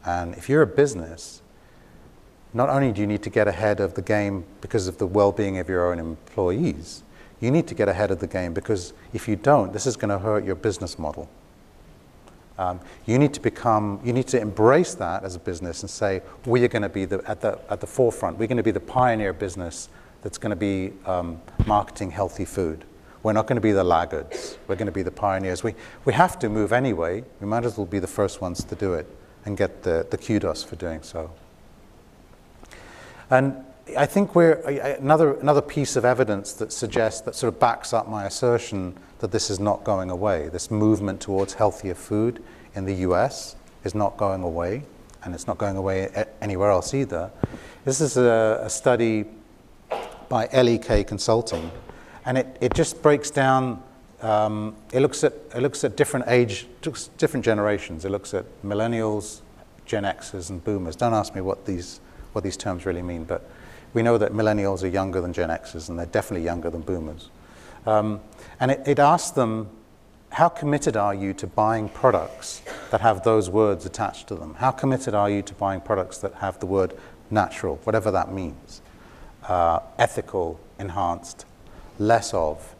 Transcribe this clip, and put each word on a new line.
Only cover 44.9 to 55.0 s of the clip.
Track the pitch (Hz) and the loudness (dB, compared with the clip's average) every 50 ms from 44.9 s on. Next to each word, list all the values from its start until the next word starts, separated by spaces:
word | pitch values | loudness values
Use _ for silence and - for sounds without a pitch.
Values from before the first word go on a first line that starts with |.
| - - - - - - | -18 -20 -20 -20 -20 -16
and | - 90 90 | -12 -12 -10
it's | 85 - | -8 -6
not | - 104 | -6 -4
going | - 110 101 95 | -4 -4 -4 -4
away | 95 95 98 95 95 95 - - | -2 -2 -2 -2 -2 -2 -4 -4
a-, | 104 110 - - - | -4 -6 -6 -6 -8
anywhere | - 101 98 90 98 104 | -6 -4 0 2 4 4
else | 101 - - - | 4 4 2 0
either. | - 135 139 - - 82 85 98 - - - - - - - - - - - | -2 -2 -2 -2 -4 -6 -6 -8 -4 -4 -6 -6 -6 -14 -18 -20 -20 -8 -4
This | 135 135 - | -4 0 0
is | 160 139 - | 0 2 4
a, | 127 123 120 113 113 110 110 110 113 | 6 6 8 8 6 6 4 2 2
a | 110 107 | -2 -4
study | - - - 135 123 117 120 113 110 107 104 - - - - - - - - - - - - - - - - - - - - - | -6 0 2 4 4 4 4 2 2 0 -2 -4 -10 -20 -20 -20 -20 -20 -20 -20 -20 -20 -10 -8 -8 -8 -8 -12 -16 -18 -8 -2
by | 131 117 110 - | -2 0 0 4
L | - 131 127 120 | 6 6 6 6
E | 117 | 4
K | 110 - - 113 104 101 | 2 2 2 2 2 4
Consulting, | - 104 98 - - 113 117 117 - - 82 80 82 - - - - - - - - - - - | 2 -4 -4 2 2 2 2 2 0 -4 -6 -6 -8 -12 -14 -18 -18 -20 -20 -20 -20 -20 -10 -6
and | 123 131 | 0 0
it, | 131 127 - - - | 0 0 0 -4 -2
it | 117 123 - | 0 0 2
just | - 165 - - - | 2 0 0 -2 4
breaks | - 151 147 147 147 - | 6 6 6 6 2 -2
down, | - 143 135 135 131 131 131 127 117 85 - - - - - - - - | 0 2 4 6 4 4 2 0 -4 -6 -12 -18 -20 -20 -20 -20 -18 -8
um, | - 110 107 107 107 107 107 107 107 107 107 - - - | 0 2 2 4 2 2 0 -2 -6 -6 -8 -12 -16 -4
it | - 127 | 0 2